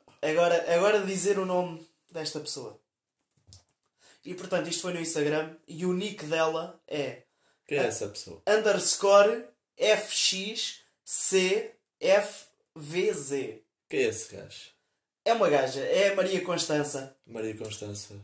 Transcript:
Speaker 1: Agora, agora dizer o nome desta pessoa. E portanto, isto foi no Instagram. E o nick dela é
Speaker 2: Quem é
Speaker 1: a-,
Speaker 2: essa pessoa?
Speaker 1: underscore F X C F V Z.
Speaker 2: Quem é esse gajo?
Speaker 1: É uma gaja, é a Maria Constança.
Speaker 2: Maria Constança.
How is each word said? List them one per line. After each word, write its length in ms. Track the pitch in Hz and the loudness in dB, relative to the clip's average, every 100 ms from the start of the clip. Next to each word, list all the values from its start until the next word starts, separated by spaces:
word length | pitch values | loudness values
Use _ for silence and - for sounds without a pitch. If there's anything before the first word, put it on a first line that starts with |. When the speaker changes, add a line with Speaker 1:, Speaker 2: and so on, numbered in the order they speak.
| _ _ | _ _
Speaker 1:
Agora, 520 | 156 160 170 170 165 170 | -2 2 4 2 2 2
agora 260 | 196 214 190 | 4 2 0
dizer 320 | 190 190 190 | 0 0 0
o 80 | 185 | 0
nome 420 | 180 180 165 - _ _ | 0 -2 -6 -18 _ _
desta 280 | 165 151 151 | -10 -8 -8
pessoa. 400 | 147 - 113 - _ _ _ _ _ _ _ - _ _ _ _ _ _ | -8 -8 -10 -16 _ _ _ _ _ _ _ -20 _ _ _ _ _ _
E 100 | - | -14
portanto, 340 | 180 180 180 156 | -12 -4 -4 -2
isto 120 | 170 | -4
foi 120 | 180 | -4
no 60 | 175 | -2
Instagram. 560 | 160 156 147 156 - - - | -2 0 0 0 -4 -10 -16
E 180 | 160 185 | -6 -2
o 80 | |
nick 320 | 180 208 - 151 | -2 -4 -8 -4
dela 540 | 165 160 160 170 - - | 0 0 -2 -6 -12 -10
é 360 | 151 131 - _ _ _ _ - | -6 -6 -8 _ _ _ _ -6
Speaker 2:
Quem 100 | 147 | -2
é 40 | |
Speaker 1:
a-, 40 | 120 | -2
Speaker 2:
essa 220 | - 101 | -2 -8
pessoa? 340 | 104 - 85 - | -10 -14 -8 0
Speaker 1:
underscore 960 | 214 214 190 - - 196 202 202 240 - _ _ - | 2 2 2 2 4 6 8 8 4 -6 _ _ -2
F 380 | 208 208 - - | 2 2 0 0
X 680 | - 190 202 226 - - _ _ | 0 0 -4 -6 -8 -10 _ _
C 720 | - - - 190 185 208 233 - _ - | 2 4 6 4 4 0 -4 -14 _ -4
F 460 | 170 196 202 - - _ _ - | 2 4 2 -6 -14 _ _ -16
V 380 | 147 175 208 | -6 -2 0
Z. 500 | 180 135 139 120 110 _ _ - | 0 -2 -4 -6 -10 _ _ -6
Speaker 2:
Quem 120 | 147 | 0
é 40 | 120 | 0
esse 280 | 107 - 95 | -2 -8 -12
gajo? 380 | - - - _ _ _ _ _ | -16 -18 -20 _ _ _ _ _
Speaker 1:
É 100 | - | 0
uma 140 | 226 180 | 2 4
gaja, 300 | 143 131 135 | 2 0 -2
é 280 | 135 180 202 | 0 2 2
a 40 | 196 | 2
Maria 260 | 185 190 | 0 -2
Constança. 720 | 180 165 - 151 143 139 135 - - | -2 -4 -2 0 0 -4 -8 -16 -14
Speaker 2:
Maria 300 | 113 110 107 | -8 -8 -6
Constança. 600 | 110 104 104 101 - 101 | -10 -10 -10 -10 -12 -8